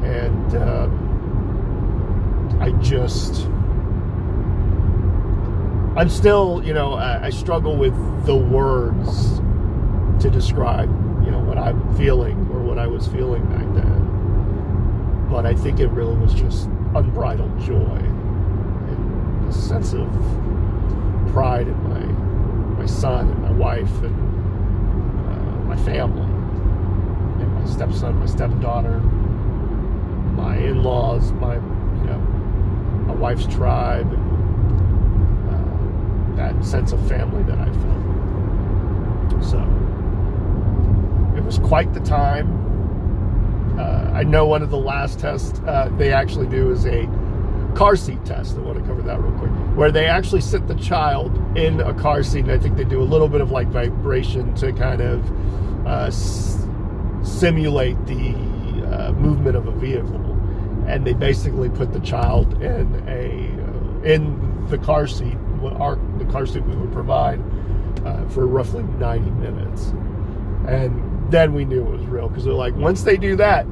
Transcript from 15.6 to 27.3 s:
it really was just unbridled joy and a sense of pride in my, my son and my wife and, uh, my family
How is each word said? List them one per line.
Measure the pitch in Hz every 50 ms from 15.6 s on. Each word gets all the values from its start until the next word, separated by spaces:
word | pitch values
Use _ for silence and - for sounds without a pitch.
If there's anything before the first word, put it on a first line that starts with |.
| - 131 127 -
it | 143 120
really | - 120 - - -
was | - - - -
just | - - - - - - - - - - - -
unbridled | - - - - - - - - - - - - -
joy | - - -
and | - - - - - - - - - - - - - - - - - - - - - - - - - - - - - - - - - - -
a |
sense | - - - - - - - - -
of | - - - - - - - - - - - - - - - - - - - - - - - - - - -
pride | - 131 131 127 123 120 117 -
in | - - - -
my, | - - - - - - - - - - - - - - - - - -
my | -
son | - - - - 131 123 123 - -
and | - -
my | - -
wife | - - - - - - - - - -
and, | - - - - - - - - - - - - - - - - - - - - - - - - -
uh, | - - - - - - - -
my | - - - -
family | 123 120 117 117 117 - - - - - - - - - - - - - - - - - - - - - - - -